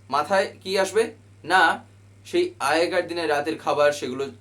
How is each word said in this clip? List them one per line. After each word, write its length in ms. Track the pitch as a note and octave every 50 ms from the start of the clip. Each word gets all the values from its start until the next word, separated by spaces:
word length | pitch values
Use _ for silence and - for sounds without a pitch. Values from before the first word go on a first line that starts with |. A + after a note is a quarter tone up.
| - -
মাথায় 460 | C3 C#3 D3 - G3+ F#3+ F#3 - - - -
কি 160 | F#3+ F#3+ G3
আসবে? 340 | F#3+ F#3+ F#3 G#3 A3+ - - - - - - - -
না, 400 | C#3+ F3 F#3+ F3 D#3+ - - - - - - - - - - -
সেই 280 | - - F3 F3+ F3+ - -
আগেকার 480 | B2 C3+ D3 E3 E3+ E3+ F3+ F3+ F3 -
দিনে 200 | F3 F3 E3+ D#3
রাতের 300 | D3 C#3+ C#3+ D#3+ D#3+ D#3
খাবার 340 | - E3 C#3+ C#3+ D3 D3
সেগুলো 360 | C#3+ D3 - C3 B2 C3 C#3 C#3 A#2 -